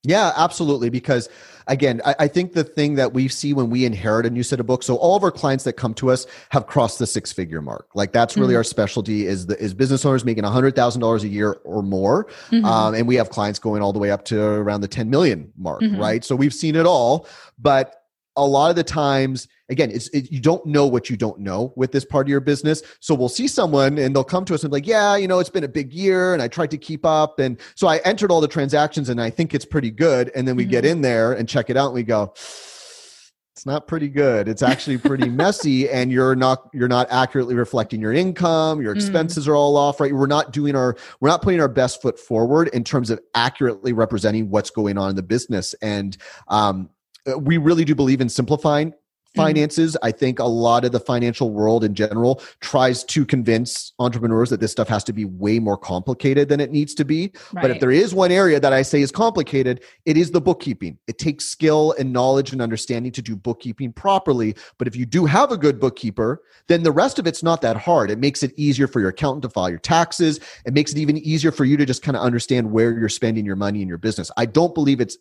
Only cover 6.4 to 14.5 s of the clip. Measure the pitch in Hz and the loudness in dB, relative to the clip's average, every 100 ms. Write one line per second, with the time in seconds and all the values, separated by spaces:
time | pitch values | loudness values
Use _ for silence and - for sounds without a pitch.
6.4 | - 143 113 143 117 - 117 - - - | -2 -2 0 0 0 -2 -4 -4 -6 -10
7.4 | 87 80 71 53 - 101 101 - 117 214 | -8 -8 -10 -12 -10 -6 0 2 2 2
8.4 | 196 117 113 - 101 - 101 107 95 95 | 2 2 0 -2 -2 -2 -4 -4 -2 -4
9.4 | 90 101 104 92 131 135 147 131 120 110 | -4 -6 -6 -2 0 2 2 0 0 -2
10.4 | 101 123 135 135 120 123 113 113 104 101 | 0 2 2 2 0 2 0 0 -2 -2
11.4 | 104 - - 98 98 98 98 156 220 - | -2 -2 -6 -6 -2 0 2 2 -2 -16
12.4 | - 233 208 113 110 110 120 123 110 - | -2 0 2 2 2 0 2 2 0 -2
13.4 | 104 104 113 104 101 101 101 101 - 110 | -4 -2 -4 0 -2 0 0 -2 -2 0
14.4 | 107 | 0